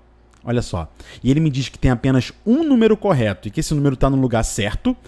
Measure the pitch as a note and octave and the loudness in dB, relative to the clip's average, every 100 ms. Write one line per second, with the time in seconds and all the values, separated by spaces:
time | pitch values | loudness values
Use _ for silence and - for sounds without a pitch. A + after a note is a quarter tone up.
0 | _ _ _ _ - A#2+ A2 F#2 D#2 - | _ _ _ _ -6 -6 -4 -8 -10 -16
1 | - - B2 C#3+ D#3+ C3 B2+ - C3+ A#2+ | -20 -6 -2 0 0 -2 -6 -2 0 0
2 | C3 C3 - - - C4 D#4+ B3+ A3+ A3 | 0 0 -2 -6 -2 0 2 4 4 2
3 | G3+ D3 A2 F#2+ G#2+ G#2 - D3+ C#3+ C3 | 2 2 0 -2 -6 -6 -2 0 0 2
4 | C3+ C3+ C3 A2+ A#2 - G#2 - B3 B3+ | 0 2 0 0 -2 -2 -4 -2 -4 -4